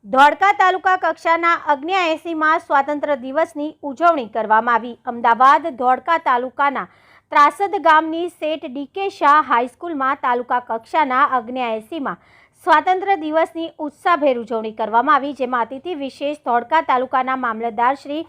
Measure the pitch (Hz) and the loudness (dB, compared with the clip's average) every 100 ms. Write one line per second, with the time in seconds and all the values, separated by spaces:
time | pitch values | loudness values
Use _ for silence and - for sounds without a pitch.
0 | 202 262 285 302 392 403 370 370 370 370 | 0 6 6 6 0 4 2 2 0 0
1 | 349 320 - 330 339 330 311 285 311 381 | 0 -2 0 0 2 0 0 -2 0 -2
2 | 339 320 339 320 311 330 - 285 285 294 | 0 -2 -4 -2 0 0 0 0 0 -4
3 | 294 285 254 277 330 294 302 - 285 262 | -4 -4 -4 -4 -4 -4 -10 -8 -12 0
4 | 339 320 220 226 214 214 233 233 240 233 | 0 0 -4 -6 2 2 2 -2 -2 -12
5 | - 240 240 262 262 302 320 240 247 254 | -10 -2 0 4 6 4 0 -2 0 0
6 | 294 330 330 247 254 - 285 254 180 _ | 0 -2 0 -2 -2 -2 -2 -2 -10 _
7 | _ _ _ 302 294 294 403 403 320 311 | _ _ _ 4 4 2 -4 0 4 4
8 | 320 330 349 _ 311 311 320 254 277 - | 2 -6 -6 _ -6 -6 -8 -10 -10 -6
9 | 392 392 294 302 294 240 247 _ 349 302 | -8 0 4 4 2 -2 -2 _ -10 -4
10 | 262 277 262 247 240 247 240 233 - 330 | -2 -2 -2 -2 -2 -4 -4 -10 -4 -2
11 | 294 254 277 254 226 254 240 220 220 330 | 0 2 2 0 -4 -6 -4 -6 -8 -8
12 | 247 175 _ _ _ _ - 311 311 370 | -8 -8 _ _ _ _ 2 2 4 -2
13 | 392 392 311 311 330 330 330 - 302 _ | 0 -2 0 -2 -2 -4 -10 -8 -12 _
14 | 370 349 285 240 226 233 220 220 220 226 | -2 2 2 0 -4 -6 -6 -6 0 0
15 | 262 285 277 269 247 254 226 269 349 330 | 4 2 0 -6 -4 -4 -4 -8 -10 -8
16 | 277 - 285 294 277 240 233 320 311 254 | -8 -6 -8 -6 -2 -2 2 0 2 -2
17 | 254 262 254 262 247 220 233 220 240 277 | 0 -2 -2 -4 -4 -4 -6 0 0 0
18 | 277 294 | -6 -8